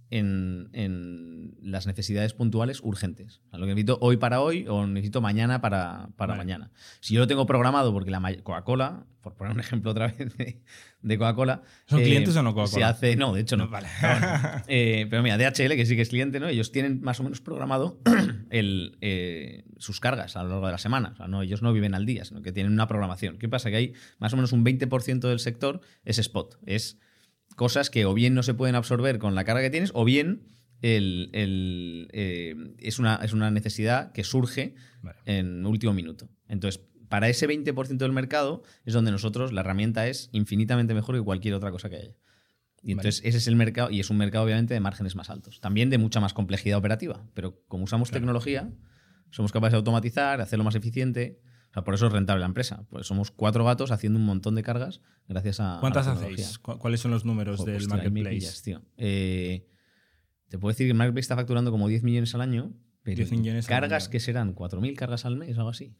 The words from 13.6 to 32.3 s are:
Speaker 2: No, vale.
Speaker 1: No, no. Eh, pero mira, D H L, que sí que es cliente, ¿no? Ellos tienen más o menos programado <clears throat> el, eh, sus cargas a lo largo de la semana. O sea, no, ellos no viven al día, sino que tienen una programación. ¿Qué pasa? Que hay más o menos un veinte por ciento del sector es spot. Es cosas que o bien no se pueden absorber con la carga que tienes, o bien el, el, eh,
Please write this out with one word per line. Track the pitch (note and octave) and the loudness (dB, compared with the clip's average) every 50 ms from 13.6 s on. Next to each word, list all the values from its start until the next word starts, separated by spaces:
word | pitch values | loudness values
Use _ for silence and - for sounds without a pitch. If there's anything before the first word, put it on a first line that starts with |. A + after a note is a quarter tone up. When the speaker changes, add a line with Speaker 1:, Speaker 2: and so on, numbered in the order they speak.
| F#2 | 0
Speaker 2:
No, | A2+ | 0
vale. | A2 G2 G2 E2+ F2 - | -4 -8 -8 -8 -4 0
Speaker 1:
No, | D#3+ D#3+ D3+ A2+ | 2 2 4 4
no. | E3+ F#3 E3 C#3 A#2+ - - B2+ - - | 2 2 2 0 0 -2 -4 -6 -4 2
Eh, | C3+ B2 A#2+ A2+ A2 G#2+ G#2+ G#2+ | 4 4 4 4 4 2 0 0
pero | A2+ A#2 B2 | 0 2 2
mira, | F#2+ G2+ G#2+ | 4 4 4
D | B2+ | 2
H | C3+ C3+ - C3 | 2 2 2 2
L, | C3+ D#3 | 2 4
que | B2 A#2 | 4 4
sí | A2+ B2 | 4 4
que | A2+ | 4
es | A2+ A#2 | 2 2
cliente, | B2 B2 C3+ C#3 C3 C3+ | 2 0 0 0 -2 -4
¿no? | D3 | -4
Ellos | E3+ C3+ A2+ A2 - | -2 0 0 -2 0
tienen | - C3+ C#3 C#3 C3 C3 | 0 0 0 0 0 -2
más | C3+ C3 A#2 - | -2 -4 -4 -2
o | C3 | -4
menos | C#3 C#3 - | -6 -6 -8
programado | - - D#3 C3+ C3+ C3 C3+ C3+ C#3 F3 - - - | -10 -10 -8 -6 -4 -2 -2 0 -2 -2 -4 0 4
<clears throat> | A#3 A#3+ G3+ G3+ - A2 G2+ - - | 4 6 6 4 0 -2 -6 -8 -2
el, | A#2+ A2+ G#2 G2 F#2+ F#2 E2+ - - - | 0 2 2 2 0 -2 -4 -6 -10 -6
eh, | - G2+ F#2+ F2+ F2+ F2+ E2+ D#2+ C#2 C2 - - - - - - | -4 -2 -2 -2 -2 -4 -6 -8 -10 -12 -14 -16 -18 -20 -20 -16
sus | - - G2 - | -12 -12 -10 -2
cargas | - B2 C3 A2+ - F#2 - | 0 0 0 0 -6 -8 -8
a | F2+ F2+ | -6 -4
lo | F2+ | -4
largo | F#2+ G2 F#2+ | -2 -2 -2
de | F#2 | -2
la | F2 G2 | -4 -4
semana. | - G#2+ B2+ C3 G#2+ - - | -2 -2 -2 -2 -2 -4 -8
O | |
sea, | - F2+ | -12 -8
no, | F2+ G2 G2 | -6 -4 -4
ellos | F#2+ F#2 G2+ G2+ | -2 -2 -2 0
no | A2+ A#2 | 2 2
viven | A2 G#2+ G#2 G2+ F#2+ | 4 4 2 2 0
al | F#2+ G#2 | 0 -2
día, | A#2+ B2 F#2+ G2 | -2 -4 -6 -6
sino | - F2 E2+ | -12 -14 -12
que | - - | -10 -6
tienen | F#2 G2+ F#2+ G#2 | -4 -2 2 2
una | G#2+ G#2+ A2+ | 4 4 2
programación. | A2 G#2+ G#2 G2+ F2+ F2 F#2 G#2 F2+ D#2+ G2 | 2 0 -2 -2 -2 -4 -6 -6 -8 -6 -6
¿Qué | A#2 A2+ | -6 -4
pasa? | C3 B2 - A#2 | -2 -2 -2 0
Que | G#2+ | 0
hay | A2+ B2+ B2+ - - - - _ - | 0 0 0 -4 -14 -20 -20 _ -6
más | A2 A2 | -4 -2
o | C3 | 0
menos | C3 B2+ A#2+ | 2 2 4
un | B2+ A#2 | 4 4
veinte | A#2 B2 C3 B2+ C#3 | 6 6 4 2 0
por | B2+ C3 B2+ | 0 -2 -2
ciento | A#2+ - B2+ B2+ B2 B2+ | 0 0 -2 0 2 0
del | A#2+ A#2 | 0 0
sector | - A#2+ A#2 A#2 C#3 C#3 D3 F#3 - - _ _ - | 0 -4 -4 -2 -2 -4 -4 -4 -10 -16 _ _ -4
es | G#2+ A2 A2+ | -2 0 0
spot. | G#2+ - - F#2+ - - - _ - | 0 -2 -2 -6 -6 -6 -12 _ -6
Es | - G2 A2 - - - _ _ _ _ _ _ _ _ _ _ _ - | -4 -2 -2 -2 -6 -12 _ _ _ _ _ _ _ _ _ _ _ -4
cosas | - B2 A#2+ - C#3 C#3 - | -2 0 0 2 0 -2 0
que | - A#2 G#2 | 2 2 2
o | F#2+ | 4
bien | G2 A2+ A#2+ B2+ C3 | 4 4 4 4 4
no | B2+ | 2
se | A#2+ C3 | 2 0
pueden | B2 C3 C3 B2+ B2 | 0 0 0 2 2
absorber | A#2+ A#2 - B2 A#2+ B2+ C3+ B2 G2+ | 0 0 0 -2 0 0 0 0 0
con | G#2 G2+ F#2+ | 0 0 0
la | F#2+ F#2+ | 0 0
carga | A2 A#2 B2+ | 0 0 2
que | C3 C3 | 2 0
tienes, | C#3+ D#3+ F#3+ F#3+ - | 0 0 -2 -2 0
o | A#2+ A2+ | 2 4
bien | A#2+ C3 D3 D3 F3 G#3+ - - - - _ _ _ _ - | 6 6 6 4 2 -2 -4 -6 -20 -20 _ _ _ _ -2
el, | A#2+ A#2 A2+ G#2 G2 F#2 F2+ F2+ F2+ F2+ | 2 4 4 4 4 2 0 -2 -4 -4
el, | F2+ G#2 G#2 F#2+ F#2+ F#2 F#2 F#2 F2+ F2+ F2 E2+ E2+ E2+ E2+ - | -2 -2 -2 0 0 -2 -2 -2 -4 -6 -8 -8 -10 -12 -14 -10
eh, | - G#2+ G2 F#2 | -6 -4 -4 -2